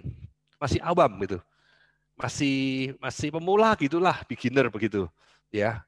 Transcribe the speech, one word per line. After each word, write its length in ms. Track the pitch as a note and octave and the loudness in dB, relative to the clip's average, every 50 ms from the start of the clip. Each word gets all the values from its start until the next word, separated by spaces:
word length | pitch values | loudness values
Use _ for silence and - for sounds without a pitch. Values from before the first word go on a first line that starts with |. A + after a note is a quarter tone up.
| - - - - - - _ _ _ _ _ | -8 -12 -14 -14 -18 -20 _ _ _ _ _
masih 240 | - D3 C3+ - - | -6 -4 -2 -2 -2
awam 320 | - D#3+ F3 F3 D#3 B2 G2 F#2+ | 0 0 4 4 4 4 4 0
gitu, 160 | G2+ F#2 G2 E2+ - _ _ _ _ _ _ _ _ _ _ _ _ _ _ | -6 -6 -6 -8 -8 _ _ _ _ _ _ _ _ _ _ _ _ _ _
masih, 800 | - - C3+ - - D3 C#3 C3+ C3+ C3+ C3+ C3 C3+ C3 C3+ B2+ - - | -8 -8 -6 -4 -2 0 0 0 0 0 -2 -2 -2 -4 -6 -8 -8 -10
masih 240 | C3 - - - D3 | -10 -8 -6 -6 -6
pemula 480 | D3+ E3 E3 F3+ G3 G#3 A3 A3 G#3+ | -4 -4 -2 2 4 4 4 4 4
gitulah, 480 | - D3 C3+ D#3+ E3+ F#3 F3 D3 - - | 2 0 0 2 2 2 2 2 0 -4
beginner 480 | - A#2+ - - B2+ B2+ C#3 B2+ A#2 | -10 -10 -4 -4 0 4 4 2 2
begitu, 320 | - G#2 A2+ G#2 G#2+ G2+ F#2 E2+ _ _ _ _ _ _ _ _ | 0 -2 -4 -2 0 -2 -4 -4 _ _ _ _ _ _ _ _
ya. 320 | - G#2 G2+ F2+ E2 E2 - | -2 0 0 0 -2 -4 -12